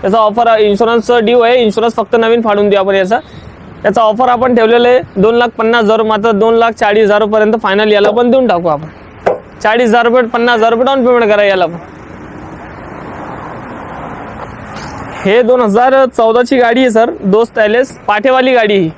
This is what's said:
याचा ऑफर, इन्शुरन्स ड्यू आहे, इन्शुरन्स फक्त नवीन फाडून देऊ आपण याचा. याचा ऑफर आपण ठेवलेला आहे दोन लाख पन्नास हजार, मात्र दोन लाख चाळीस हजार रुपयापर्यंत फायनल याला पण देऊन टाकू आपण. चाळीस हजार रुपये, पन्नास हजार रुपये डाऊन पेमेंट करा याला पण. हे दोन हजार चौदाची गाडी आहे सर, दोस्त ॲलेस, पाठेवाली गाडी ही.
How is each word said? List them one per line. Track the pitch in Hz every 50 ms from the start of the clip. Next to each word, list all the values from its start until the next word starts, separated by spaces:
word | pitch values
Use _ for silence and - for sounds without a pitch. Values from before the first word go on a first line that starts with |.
| -
याचा | 196 196 226
ऑफर, | 214 214 208 233 233 233 226 220
इन्शुरन्स | 214 208 202 202 233 226 233 233 214 -
ड्यू | 240 240 220 208 240 247
आहे, | 233 226 247 254
इन्शुरन्स | 240 214 185 226 214 240 233
फक्त | - 214 - -
नवीन | 233 226 226 233 240
फाडून | 226 220 202 202 208 208
देऊ | 202 202
आपण | 190 196 196
याचा. | 196 190 185 220 254 - - - - - - - - - - - - -
याचा | 208 196 233
ऑफर | 226 214 214 214 262 247
आपण | 247 226 247 262 247
ठेवलेला | 233 226 220 233 240 240 240
आहे | 247 254 160 - -
दोन | 190 185 220 233
लाख | 240 240 233 - -
पन्नास | 226 220 233 240 220
हजार, | 202 220 226
मात्र | 226 220 220 214 202 233
दोन | 220 196 214 226 233
लाख | 226 233 226
चाळीस | 220 - 233 208 208 214 220
हजार | 196 208 208
रुपयापर्यंत | 214 208 214 214 214 214 226 226
फायनल | - 202 190 202 214 214
याला | 208 202 202 208
पण | 208 240 240 247
देऊन | 233 262 254
टाकू | 226 190 175 175 170
आपण. | 151 143 156 156 - - - - - - - - - - - - - -
चाळीस | - 214 220 240 247 226
हजार | 208 240 233
रुपये, | 240 233 254
पन्नास | 247 226 233 233 233 247 240
हजार | 220 214 233
रुपये | 233 226 254
डाऊन | 269 277 269 240
पेमेंट | 247 247 240 233 208
करा | 214 208
याला | 208 202 196 185 180
पण. | 160 170 170 - - - - - - - - - - - - - - - - - - - - - - - - - - - - - - - - - - - - - - - - - - - - - - - - - - - - - - - - - - - - - - - - - - - - -
हे | 190 202 240
दोन | 240 214 254 254
हजार | 247 208 190 220 247 262 262 269 262 247 -
चौदाची | - 226 226 220 247 247 240 285
गाडी | 254 247 233 233 254
आहे | 262 254
सर, | 208 220 226 240 359 -
दोस्त | - 196 190 214 233 226 - 240
ॲलेस, | 214 208 214 240 269 254 - - -
पाठेवाली | - 208 214 202 247 254 262 254 254
गाडी | 254 240 220 208 208
ही. | 196 180 160 156